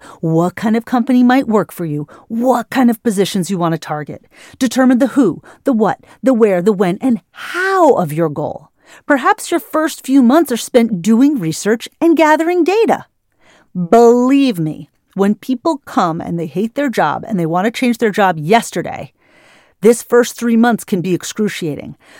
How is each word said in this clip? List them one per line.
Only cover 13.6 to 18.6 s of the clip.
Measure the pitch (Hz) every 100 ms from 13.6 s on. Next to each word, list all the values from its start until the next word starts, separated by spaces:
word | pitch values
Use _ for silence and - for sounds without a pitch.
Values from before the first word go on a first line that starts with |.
| _ 180 170
Believe | 233 233 247 247 277 269 180
me, | 156 - 156 _ _
when | - 196 208
people | - 254 330 320
come | - - 180 165
and | - 170
they | 160
hate | 175 226
their | - 285
job | 214 160 127 -
and | 196
they | 165
want | 175
to | 208
change | 233 247 240
their | 226
job | 196 190 165
yesterday, | 151 226